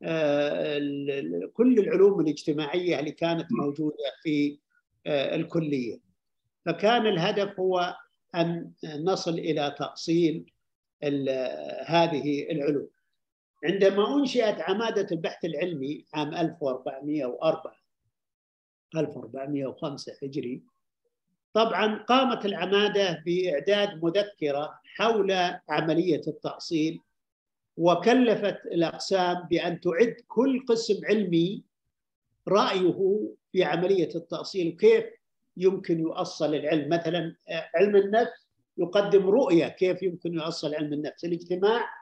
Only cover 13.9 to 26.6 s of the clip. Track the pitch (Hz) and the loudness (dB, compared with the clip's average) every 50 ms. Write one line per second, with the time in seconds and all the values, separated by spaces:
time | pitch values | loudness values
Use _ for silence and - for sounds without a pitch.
13.9 | 196 202 208 240 269 285 277 - - 247 220 208 190 160 160 175 190 214 233 226 | 4 4 0 2 2 0 0 0 0 0 2 0 0 -2 -2 -2 0 0 0 -2
14.9 | 208 202 190 - 175 165 160 - - - - 170 156 143 180 180 170 139 131 139 | -2 -2 -2 -2 -4 -4 -4 -6 -8 -6 -8 -6 -4 -4 -4 -4 -4 -6 -6 -6
15.9 | 151 - - _ - 151 147 147 165 175 160 160 160 - 151 135 127 - - 147 | -8 -8 -12 _ -6 -6 -4 -4 -2 -2 -4 -4 -4 -4 -4 -4 -4 -4 -6 -10
16.9 | 135 135 143 151 151 151 131 123 123 - 160 160 156 - - - - _ _ _ | -10 -8 -6 -4 -4 -4 -4 -4 -6 -2 0 0 0 0 -4 -14 -18 _ _ _
17.9 | _ _ _ _ _ _ _ _ _ _ _ _ _ _ _ _ _ _ _ _ | _ _ _ _ _ _ _ _ _ _ _ _ _ _ _ _ _ _ _ _
18.9 | - 160 151 143 147 127 120 113 120 131 135 143 147 139 135 123 123 - 165 147 | -4 -2 -2 -2 -4 -10 -14 -14 -12 -10 -8 -6 -4 -4 -4 -6 -8 -8 -8 -8
19.9 | 139 131 - - - - 143 135 139 147 123 120 127 - _ _ _ _ _ _ | -8 -8 -12 -14 -14 -12 -12 -8 -8 -8 -8 -8 -10 -10 _ _ _ _ _ _
20.9 | _ _ _ _ _ _ _ _ _ _ _ _ - 214 226 196 170 180 214 214 | _ _ _ _ _ _ _ _ _ _ _ _ 2 2 2 2 2 0 0 0
21.9 | 214 208 - - 247 262 269 247 233 - - 202 196 165 175 185 196 202 208 208 | -2 -4 0 2 4 4 4 2 0 -2 -2 -4 -4 -2 -2 2 2 2 2 4
22.9 | 202 202 196 185 160 151 - 175 175 185 185 180 147 143 139 196 202 202 202 196 | 2 2 2 2 0 -4 -4 -2 -2 0 0 0 0 -2 2 2 2 2 2 0
23.9 | - 160 165 170 165 202 202 - - - 156 143 139 143 151 147 - - _ - | -2 -2 -2 0 2 0 0 -2 -4 -6 -4 -2 -2 -2 -4 -6 -10 -16 _ -16
24.9 | - - 196 233 220 208 190 190 190 185 175 175 - - _ - 151 151 156 165 | -4 0 2 2 4 2 2 2 2 2 2 0 -2 -6 _ -2 -2 0 0 2
25.9 | 151 160 185 180 151 - - 160 147 - - 160 - - | 2 2 2 2 0 0 -2 -6 -8 -8 -8 -10 -10 -10